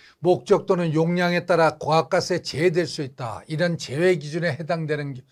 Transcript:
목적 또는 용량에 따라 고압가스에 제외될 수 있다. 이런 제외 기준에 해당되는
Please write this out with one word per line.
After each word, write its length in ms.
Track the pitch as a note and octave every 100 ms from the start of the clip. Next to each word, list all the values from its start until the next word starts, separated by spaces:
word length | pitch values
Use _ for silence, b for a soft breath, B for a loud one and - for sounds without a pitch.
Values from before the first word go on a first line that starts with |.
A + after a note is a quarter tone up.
| B B
목적 480 | F3 E3 - F#3+ -
또는 300 | F3+ E3+ D3+
용량에 500 | D#3+ F3 F3 F3 E3+
따라 320 | E3+ D#3+ D#3
고압가스에 640 | - D#3 D#3 F3+ E3 F3
제외될 460 | - B2+ F3 E3+ E3+
수 160 | -
있다. 400 | C3+ - B2 G2 -
이런 320 | D3+ F3 E3
제외 380 | - C3 F3+ F3+
기준에 380 | D3 D#3+ E3+
해당되는 680 | C3 D#3+ E3+ D#3 D3 C#3+ C3 -